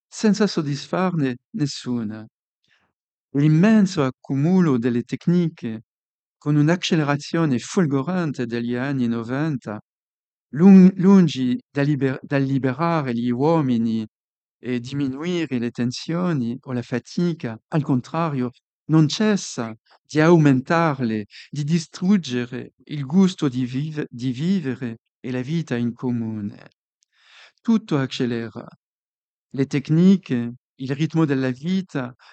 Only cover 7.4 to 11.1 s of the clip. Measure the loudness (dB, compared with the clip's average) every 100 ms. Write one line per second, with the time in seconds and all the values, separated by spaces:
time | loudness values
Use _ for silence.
7.4 | 0 -2 -2 0 0 0 -2 -4 -4 -4
8.4 | -6 -4 -4 -4 -4 -2 -2 -2 -4 -4
9.4 | -4 -4 -8 -12 _ _ _ _ _ _
10.4 | _ 6 10 12 10 6 6